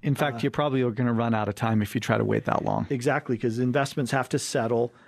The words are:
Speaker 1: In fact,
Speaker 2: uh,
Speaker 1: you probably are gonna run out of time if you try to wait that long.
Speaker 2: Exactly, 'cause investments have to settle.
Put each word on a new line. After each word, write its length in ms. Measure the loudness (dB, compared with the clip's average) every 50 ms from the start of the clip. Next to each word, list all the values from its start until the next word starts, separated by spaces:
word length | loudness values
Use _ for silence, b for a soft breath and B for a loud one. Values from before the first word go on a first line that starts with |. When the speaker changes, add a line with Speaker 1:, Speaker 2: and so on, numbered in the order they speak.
Speaker 1:
In 120 | -2 -2 0
fact, 220 | 0 0 -2 0
Speaker 2:
uh, 40 | 0 -2
Speaker 1:
you 60 | 0
probably 300 | 0 0 0 2 2 2
are 100 | 2 2
gonna 220 | 0 0 0 2
run 220 | 2 2 2 2 2
out 140 | 0 0 -2
of 60 | -2
time 280 | -2 0 0 2 2
if 120 | 0 0 -2
you 60 | -2
try 160 | 0 0 2
to 80 | 2 2
wait 220 | 2 2 0 0
that 180 | 0 0 0 0
long. 220 | 0 -2 -2 -2 -2
Speaker 2:
Exactly, 480 | -4 -2 0 0 0 0 0 -2 -2
'cause 220 | -2 -2 -2 0 0
investments 520 | 0 0 2 0 0 -2 -2 -4 -2 0
have 180 | 0 -2 0 0
to 80 | -2 -2
settle. 520 | -2 -2 -2 -2 0 2 2 2 0 0 b b b